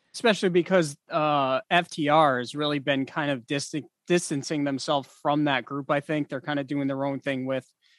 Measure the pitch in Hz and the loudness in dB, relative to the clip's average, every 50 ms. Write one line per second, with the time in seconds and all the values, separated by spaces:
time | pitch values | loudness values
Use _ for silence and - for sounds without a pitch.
0 | _ _ - - - 240 208 - - 190 170 180 165 - 190 185 165 147 143 - | _ _ -12 0 2 2 2 2 0 2 2 2 2 4 4 2 2 2 -4 -10
1 | _ - - 165 151 151 147 143 135 131 131 131 - _ 180 175 180 - - - | _ -6 -2 0 0 2 2 2 2 2 0 -2 0 _ 2 2 2 0 -4 -2
2 | 151 143 147 160 160 143 131 123 123 117 - 147 151 147 147 147 131 147 139 135 | 2 4 6 6 6 4 4 0 -2 -6 -6 -4 -2 -2 -2 -2 0 0 0 0
3 | 135 127 - 165 151 143 143 127 113 - 147 143 139 - - 151 - - _ _ | -2 -2 -4 -4 -2 -2 -2 -4 -4 -4 -4 -4 -4 -4 -8 -8 -8 -10 _ _
4 | _ - 175 175 175 - 165 139 131 - 165 147 143 143 139 131 - - 151 139 | _ 0 0 0 0 -2 -4 -6 -4 -4 -4 -2 -2 -2 -2 -4 -2 0 0 0
5 | 131 - - _ - 151 147 151 147 147 139 127 117 - 139 143 139 - 151 143 | -2 -4 -12 _ -2 0 2 2 2 2 2 0 -2 -4 -8 -8 -2 0 0 0
6 | 143 - 156 151 143 - 147 131 - - 147 143 139 131 151 143 139 139 139 135 | 0 -2 -2 -2 -2 -4 -6 -8 -6 -4 -4 -4 -4 -4 -4 -2 -2 -2 -2 -2
7 | 139 139 139 135 - 143 135 131 127 131 135 131 - _ _ _ _ _ _ | -2 -4 -4 -4 -4 -4 -4 -4 -4 -4 -4 -4 -6 _ _ _ _ _ _